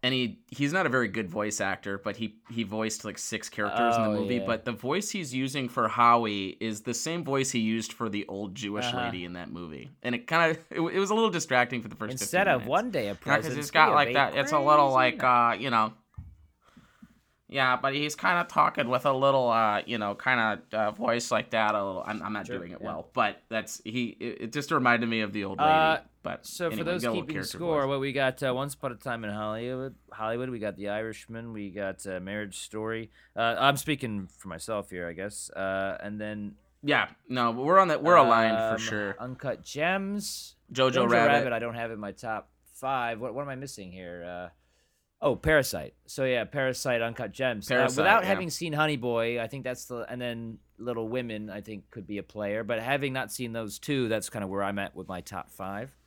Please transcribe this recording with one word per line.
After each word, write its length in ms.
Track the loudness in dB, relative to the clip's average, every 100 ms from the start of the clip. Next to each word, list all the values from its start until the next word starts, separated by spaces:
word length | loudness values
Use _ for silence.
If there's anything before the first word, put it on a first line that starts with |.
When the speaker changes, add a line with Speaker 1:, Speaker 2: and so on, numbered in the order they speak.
Speaker 1:
And 100 | 0
he, 280 | 0 0 -4 _
he's 240 | -2 0
not 100 | 2
a 60 | 2
very 180 | 2 2
good 220 | -2 -4
voice 320 | -2 -2 0
actor, 340 | -2 -2 -4 -6
but 180 | -6 -6
he, 200 | -8 -8 _
he 120 | -6
voiced, 440 | -4 -2 -2 -4 -8
like, 100 | -8
six 320 | -6 -6 -8
characters 480 | -4 -2 2 4 4
in 60 |
the 60 | 2
Speaker 2:
Oh, 20 | 0
Speaker 1:
movie. 140 | 0 -2
Speaker 2:
yeah. 80 | 0
Speaker 1:
But 200 | -2 -2
the 60 |
voice 360 | -6 -2 -2 -2
he's 240 | -6 -6
using 340 | -4 -4 -4 -4
for 220 | 0 0
Howie 720 | 4 6 6 4 -2 -4 -6
is 220 | -6 -6
the 100 | -6
same 320 | -6 -4 -4
voice 260 | -2 -2 0
he 100 | 0
used 300 | 0 0 -4
for 160 | -6 -6
the 160 | -4 -6
old 260 | -8 -8
Jewish 300 | -8 -6 -4
Speaker 2:
Uh-huh. 140 | -4 -2 -4
Speaker 1:
lady 180 | -6
in 80 | -8
that 180 | -10 -10
movie. 380 | -10 -10 -12 -16 -10
And 120 | -6
it 120 | -6 0
kinda, 320 | 2 2 0 -6
it, 80 | -4
it 200 | -2 0
was 100 | 0
a 60 |
little 160 | 2 2
distracting 500 | 0 2 4 4 0
for 80 | -8
the 80 | -8
first 160 | -8
Speaker 2:
Instead 280 | -6 -2 2
Speaker 1:
fifteen 80 | 4
Speaker 2:
of 60 | 2
Speaker 1:
minutes. 80 | 2
Speaker 2:
one 220 | 0 0
day 100 | -2
a 0 | -4
Speaker 1:
Yeah, 80 |
'cause 80 | -6
Speaker 2:
present, 340 | 0 0 0 -4
Speaker 1:
he's 140 | 0
got, 160 | 6 8
Speaker 2:
be 60 |
a 20 |
Speaker 1:
like, 140 | 8 4
Speaker 2:
big 60 | 4
Speaker 1:
that, 200 | 2 2
it's 160 | 2
a 60 | 2
little, 280 | 6 8 8
Speaker 2:
crazy 60 |
Speaker 1:
like, 220 | 6 4 4
Speaker 2:
night. 280 | 4 6 6
Speaker 1:
uh, 20 |
you 160 | 2 2
know. 240 | 2 2 -2 _ -18 -18 -20 _ _ _ -20 _ _ -20 _ _ _ _
Yeah, 280 | 0 2 2
but 140 | 0
he's 220 | 0 -2 0
kinda 280 | 2 2 0
talking 400 | 4 2 2 0
with 180 | 2 2
a 60 |
little, 360 | 4 4 6 4
uh, 340 | 4 4 2 0
you 100 | -2
know, 180 | -2
kinda, 460 | -2 2 4 4 0 -4
uh, 180 | -2 0
voice 400 | 0 0 0 0
like 200 | -2 0
that. 240 | 2 2
A 80 | 2
little, 180 | -2 -4
"I'm, 180 | -6 -6
I'm 100 | -6
not 140 | -6 -6
Speaker 2:
Sure, 120 | -10
Speaker 1:
doing 140 | -10
it 60 | -12
Speaker 2:
yeah. 60 | -10
Speaker 1:
well." 220 | -10 -8
But 280 | 0 0 0 _
that's, 320 | -6 -6 -10
he, 240 | -8 -4 -4 -6
it, 180 | -10 -8
it 100 | -8
just 180 | -6 0
reminded 380 | 2 4 4 2
me 120 | 0
of 120 | -2
the 120 | -2
old 140 | -6 0
lady. 100 | 4
Speaker 2:
Uh, 280 | 6 4 2 -4 _
Speaker 1:
But 220 | -10 -10 -10
Speaker 2:
so 200 | -6 -4
Speaker 1:
anyway, 120 | -4
Speaker 2:
for 60 |
those 180 | -4 -2
Speaker 1:
got 60 | -2
a 20 |
little 120 | -2
Speaker 2:
keeping 120 | -4
Speaker 1:
character 240 | -6 -6 -6
Speaker 2:
score, 240 | 0 0
Speaker 1:
voice. 60 | 2
Speaker 2:
what 100 | 0
we 120 | -2
got, 300 | 0 0 0
uh, 120 | -2
Once 180 | -2 -4
Upon 180 | -6 -8
a 20 | -8
Time 280 | -8 -6
in 60 | -6
Hollywood, 640 | -4 -4 -4 -6 -6 -8 -12 _
Hollywood, 380 | -8 -4 -2 -4
we 100 | -4
got 160 | -6 -6
The 120 | -6
Irishman, 640 | -4 -6 -10 -12 -12 -10
we 180 | -10 -10
got, 340 | -6 -6 -6 -8
uh, 120 | -8
Marriage 380 | -6 -8 -8 -10
Story. 540 | -10 -8 -6 -6 -8 _ _ 0
Uh, 180 | 0 4
I'm 180 | 4 4
speaking 500 | 0 -2 -2 -6 -8 _
for 100 | -12
myself 400 | -12 -6 -6 -6
here, 160 | -8 -8
I 60 |
guess. 380 | -6 -8 -8 -12
Uh, 480 | -6 -4 -2 -2 -4
and 160 | -8 -8
then 360 | -8 -8 -10 -12 _ _
Speaker 1:
Yeah, 260 | 0 2 0 -6 _
no, 220 | 0 0
we're 260 | 0 6 6
on 100 | 6
that. 140 | 4
We're 140 | 6 8
aligned 400 | 10 8 6 4
for 160 | 0
Speaker 2:
um, 40 | -2
Speaker 1:
sure. 380 | -2 -2 -4 -6
Speaker 2:
Uncut 420 | -10 -8 -6 -6
Gems. 920 | -8 -2 0 0 -2 -6 -6 -10 -12 _ _
Speaker 1:
Jojo 200 | 2 4
Speaker 2:
Jojo 180 | 6 6
Speaker 1:
Rabbit. 220 | 6 8
Speaker 2:
Rabbit, 180 | 6 4
I 60 | -2
don't 160 | -4
have 160 | -4 -6
in 80 | -6
my 120 | -8
top 360 | -8 -6 -6 -8 _ _
five. 480 | -8 -2 -2 -2 -4
What, 140 | -6
what 80 | -6
am 60 | -8
I 40 | -8
missing 360 | -10 -12 -14
here? 320 | -12 -12 -10 -10
Uh, 220 | -10 -12 _ _ _ _ _ _ _
Oh, 100 | 0
Parasite. 600 | 2 4 4 4 -4 -8 _ _
So, 180 | -4
yeah, 200 | 0 0
Parasite, 560 | 0 -2 -2 -2 -2 0
Uncut 320 | 0 -4 -10
Gems. 380 | -2 -2 -2 0
Uh, 60 | 2
Speaker 1:
Parasite, 200 | 2 4
Speaker 2:
without 260 | 6 6
Speaker 1:
yeah. 40 | 4
Speaker 2:
having 220 | 0 0
seen 240 | -4 -4
Honey 240 | 0 2 2
Boy, 420 | 0 0 0 -2
I 60 | -4
think 180 | -6
that's 220 | -8 -8 -10
the, 140 | -10 -8
and 120 | -6
then 380 | -6 -6 -10 -12 _ _
Little 320 | -6 -4 -2
Women, 400 | -4 -4 -6 -8
I 140 | -10
think, 280 | -10 -12 -12
could 160 | -16 -8
be 120 | -8
a 40 |
player. 400 | -8 -6 -2 -2
But 160 | -2 -4
having 340 | 0 -2 0
not 180 | -4 -6
seen 200 | -6 -6
those 240 | -6 -8 -8
two, 300 | -2 0 2
that's 200 | 0 -2
kinda 180 | -6 -4
where 160 | -2
I'm 160 | -2 -2
at 160 | -6
with 140 | -8 -10
my 140 | -10
top 260 | -8 -12 -12
five. 400 | -10 -10 -8 -12 _